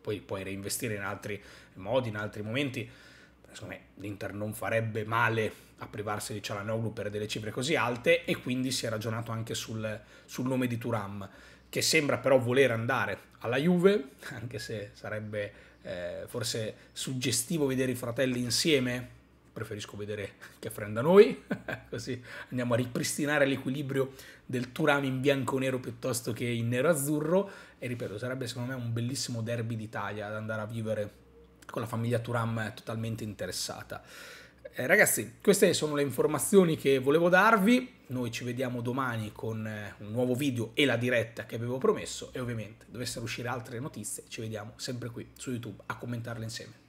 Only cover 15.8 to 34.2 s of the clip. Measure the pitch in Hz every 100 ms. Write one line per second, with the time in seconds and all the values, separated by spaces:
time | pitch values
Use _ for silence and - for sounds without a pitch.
15.8 | - 90 87 87 - 123 113 123 107 -
16.8 | - - - 131 131 120 - 165 139 131
17.8 | 131 120 120 117 131 123 123 117 165 143
18.8 | 123 123 120 - _ _ _ - 113 104
19.8 | - 101 104 104 98 - - - 110 -
20.8 | 104 107 139 190 240 - - - - -
21.8 | - 127 117 123 - - - 127 120 117
22.8 | 123 147 147 - 143 147 139 135 - 131
23.8 | 139 139 131 - - - - 123 123 -
24.8 | 156 143 139 131 135 139 123 135 131 127
25.8 | 123 117 131 117 - 113 120 120 117 123
26.8 | 147 160 139 151 151 185 196 - - -
27.8 | 123 120 117 101 123 131 123 127 123 131
28.8 | 117 113 120 135 - 120 113 117 113 113
29.8 | 107 117 101 104 101 107 110 110 104 117
30.8 | 110 104 101 - - - - - - -
31.8 | 113 113 117 120 117 120 113 113 107 -
32.8 | - 113 113 110 107 101 92 - - -
33.8 | - - - -